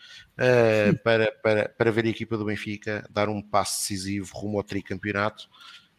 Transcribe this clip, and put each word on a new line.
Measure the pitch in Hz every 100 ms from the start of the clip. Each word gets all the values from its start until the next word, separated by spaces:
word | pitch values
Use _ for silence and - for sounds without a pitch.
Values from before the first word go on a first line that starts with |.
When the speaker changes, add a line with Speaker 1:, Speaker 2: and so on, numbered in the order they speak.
| - - - -
Speaker 1:
eh, | 127 123 113 107 104
Speaker 2:
Sim. | -
Speaker 1:
para, | 117 113 110
para, | - 110 107 -
para | - 117
ver | 110 113
a |
equipa | 104 123 113
do | 104
Benfica | 101 110 101 - 104 -
dar | 104 104
um | 104
passo | 98 104 98 -
decisivo | - 98 95 101 92 -
rumo | 104 104
ao |
tricampeonato, | 95 98 - 95 104 98 104 - - - - - _